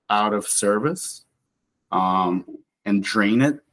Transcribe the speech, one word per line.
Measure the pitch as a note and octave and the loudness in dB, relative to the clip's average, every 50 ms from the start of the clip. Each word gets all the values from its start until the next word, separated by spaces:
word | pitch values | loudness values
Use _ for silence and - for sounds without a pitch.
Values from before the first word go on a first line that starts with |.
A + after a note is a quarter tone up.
| _ - | _ -2
out | G#2 G#2 G#2+ G#2+ | 0 2 2 2
of | G#2 G#2 G2+ | 0 -2 -2
service, | - - - G#2+ G2+ G#2 G#2+ B2 D3+ F3+ - - - - - - _ _ _ _ _ _ _ _ _ _ _ _ - | -2 -2 0 2 2 2 2 0 -2 -2 -4 -8 -12 -12 -14 -20 _ _ _ _ _ _ _ _ _ _ _ _ -4
um, | F#2+ F#2 F#2 F#2 F#2 F#2+ F#2 F2+ F2+ F#2+ - - - - _ _ _ _ - | -2 0 0 2 2 0 0 0 0 -2 -4 -8 -16 -20 _ _ _ _ -4
and | G#2 G2+ G2 F#2+ | -2 0 0 0
drain | - - A2 G2+ G2+ A2 A#2+ | 0 0 0 2 2 2 2
it. | C3+ D3 C#3+ - - _ | 2 2 0 -2 -10 _